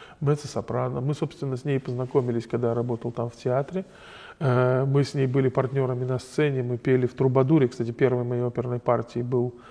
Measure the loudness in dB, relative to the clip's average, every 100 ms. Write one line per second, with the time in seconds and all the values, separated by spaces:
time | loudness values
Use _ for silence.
0 | -20 -4 0 0 -2 -6 -4 -2 -2 -2
1 | -4 -2 -4 -6 -6 -4 -2 -2 -2 -6
2 | -2 0 0 0 -2 -2 0 0 -2 -4
3 | -6 -6 -6 -4 -2 0 -2 -6 -8 -12
4 | -20 -20 -18 -4 2 4 4 2 2 2
5 | 2 0 0 2 2 2 -2 0 -2 -2
6 | -2 -4 -4 0 0 0 -2 -2 2 2
7 | 2 2 2 4 6 6 4 0 -6 0
8 | 2 2 -2 -2 -2 -2 -4 -2 0 0
9 | 0 -6 -2 0 0 -4 -18